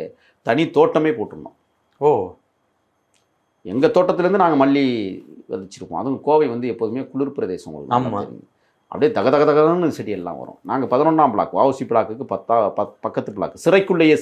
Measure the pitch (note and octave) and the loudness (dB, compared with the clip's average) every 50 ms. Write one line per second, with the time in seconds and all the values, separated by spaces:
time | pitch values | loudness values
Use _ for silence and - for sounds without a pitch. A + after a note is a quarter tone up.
0 | E2 - - _ _ _ _ _ _ C3 A#2 D3 E3 - - C#3+ D#3+ D#3+ - D#3+ | -6 -8 -12 _ _ _ _ _ _ -2 0 0 0 2 4 4 4 4 2 2
1 | D#3 D#3 C#3 A2 G2+ - - D#2+ - - - _ _ _ _ _ _ _ _ _ | 0 0 -2 -2 -6 -8 -10 -14 -18 -20 -20 _ _ _ _ _ _ _ _ _
2 | C3+ D3+ C#3 A2 F#2 F2+ E2+ _ _ _ _ _ _ _ _ _ _ _ _ _ | 0 0 2 0 -2 -6 -12 _ _ _ _ _ _ _ _ _ _ _ _ _
3 | _ _ _ _ _ _ _ _ _ _ _ _ - F2+ G2 B2+ D3 D#3+ D#3+ F3+ | _ _ _ _ _ _ _ _ _ _ _ _ -12 -6 0 2 2 4 4 2
4 | F3+ - F3+ E3+ F3 F3+ G3 G3 F3+ E3 D#3 C#3 C3+ C#3 C#3 C#3+ C#3 B2+ A#2+ A2 | 2 2 0 0 0 0 2 2 2 2 4 4 4 4 4 2 2 0 0 -2
5 | G2+ F#2+ F#2 F#2 - - - - - - - G2+ G2 F#2 - - F#2 D#2+ E2 E2 | -4 -6 -8 -12 -14 -20 -20 -20 -12 -10 -10 -10 -10 -14 -16 -16 -14 -10 -8 -6
6 | G#2+ C3+ C3+ - - C#3+ D3+ D#3 D3+ B2+ A#2 A#2+ B2 B2 G#2+ - A2+ G#2+ A2+ C3 | -6 -6 -6 -4 0 2 2 4 2 0 -2 -4 -6 -6 -4 -4 -4 -4 -4 -6
7 | C3 - - C3+ C#3 C3+ - - A2 F#2 F2+ E2+ - D#2 D#2 D2 C#2+ - - B2 | -8 -8 -6 -4 -4 -4 -4 -6 -6 -6 -6 -8 -10 -14 -14 -14 -4 -2 0 0
8 | C3 A#2 G#2 G2+ G2+ - A#1+ - - _ _ _ _ _ _ _ _ _ - - | 0 -2 -4 -6 -6 -8 -12 -18 -20 _ _ _ _ _ _ _ _ _ -2 0
9 | C3+ D3 - G2+ - C3 C#3 C#3+ D3 D3 C#3+ D3+ D3+ D#3+ E3+ F3+ F3 D3 - - | 0 0 2 2 2 2 4 4 4 4 4 4 4 4 2 2 0 -2 -2 -6
10 | G#2+ G#2+ G2+ F#2 F2 E2+ D#2+ C2 B1 - - - - F#2 A#2 C3+ B2+ G#2+ B2 C3 | -8 -8 -8 -8 -8 -10 -10 -12 -14 -16 -18 -14 -8 -6 -4 -4 -2 0 0 2
11 | D3+ D#3+ D#3+ D#3 D3 C3 G#2 G2 E2 - - F#2 A#2+ C#3 C3 - C3 G#2+ A#2 A2+ | 2 4 4 4 2 2 2 0 -2 -2 0 2 2 2 0 -2 -4 0 0 0
12 | G#2 G2 A2 B2+ B2+ A2+ G2 F#2+ - - A2+ A#2 G#2 F#2+ - G#2 G2+ - - _ | 0 0 -6 -10 -6 -6 -6 -6 -2 0 0 2 2 0 -2 -4 -6 -6 -8 _
13 | - A2 - C3+ - - G2+ G2 E2+ D#2 - - - E3 F#3 G3 F#3+ F#3+ F#3 E3 | -10 -6 -6 -6 -6 -6 -6 -6 -6 -6 -8 -2 2 2 4 4 2 2 2 4
14 | D#3+ D#3 D3+ D3+ | 4 4 4 4